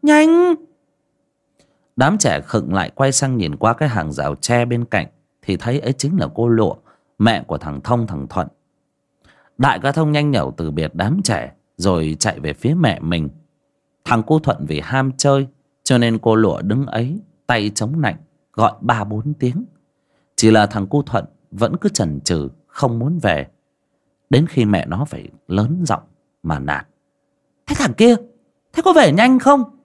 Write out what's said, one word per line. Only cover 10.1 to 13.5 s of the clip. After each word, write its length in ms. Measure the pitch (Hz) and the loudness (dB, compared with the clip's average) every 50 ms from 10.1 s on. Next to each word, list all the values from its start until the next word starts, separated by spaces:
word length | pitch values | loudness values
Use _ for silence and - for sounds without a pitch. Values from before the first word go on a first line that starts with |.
nhanh 200 | 151 147 147 147 | 0 0 0 0
nhẩu 200 | 139 110 73 65 | 0 0 -2 -4
từ 200 | - - 82 80 | -6 -6 -8 -6
biệt 200 | 73 78 80 76 - | -4 -4 -6 -6 -4
đám 280 | 82 92 107 147 190 190 | -2 -2 0 0 -2 0
trẻ, 280 | - 110 78 60 65 - _ _ _ _ - | -2 -2 -4 -4 -8 -16 _ _ _ _ -4
rồi 380 | - - 90 85 78 78 78 76 | 0 0 0 0 0 -4 -4 -4
chạy 200 | - 107 - - | -4 -4 -4 -4
về 140 | 69 78 73 | -8 -10 -10
phía 200 | - - 117 151 | -4 -2 -2 0
mẹ 260 | 180 170 123 90 - | 2 0 0 0 -2
mình. 300 | - 80 87 85 80 69 - - _ _ | -4 -4 -2 -2 -4 -6 -8 -14 _ _